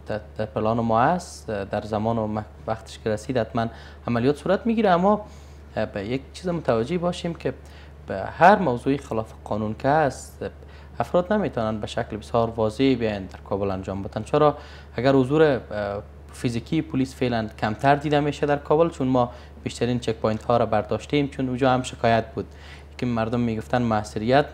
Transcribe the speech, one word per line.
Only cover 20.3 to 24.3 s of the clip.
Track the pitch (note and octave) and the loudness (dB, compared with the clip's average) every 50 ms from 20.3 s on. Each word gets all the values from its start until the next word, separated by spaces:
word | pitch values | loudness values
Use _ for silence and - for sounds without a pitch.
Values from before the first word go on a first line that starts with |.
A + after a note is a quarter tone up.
| A2 G#2+ | -2 -2
ها | - - A#2+ | 0 2 2
را | A#2 A2+ | 2 4
برداشتیم، | G#2+ A2+ G#2+ G2+ - A2 G#2+ - - D3 D3 C#3+ C3+ | 2 2 0 0 0 -4 -6 -4 -2 0 0 0 0
چون | - - C3 B2+ | -2 -4 -4 -2
اونجا | B2+ A#2+ C3+ C3 | -2 2 2 4
هم | B2+ B2+ | 4 2
شکایت | B2+ - - - - A#2 A2+ A2+ A2 | 0 -4 -4 0 2 4 4 4 2
بود | - - G#2 - - - - - - - - - - - - | -2 -4 -8 -8 -8 -10 -20 -20 -18 -18 -18 -20 -14 -8 -4
که | C3 | -4
مردم | B2 A#2+ A2+ A2 A2 A#2+ A#2+ | -2 0 0 -2 0 0 0
می‌گفتن | A#2+ A#2 A2 A2 G#2+ - - B2 | 0 0 -2 -4 -4 -2 0 0
موثریت | A#2+ A#2 A2 G#2+ G#2+ - - G#2+ G#2+ A#2 | 2 2 0 0 -2 -4 -6 -4 0 4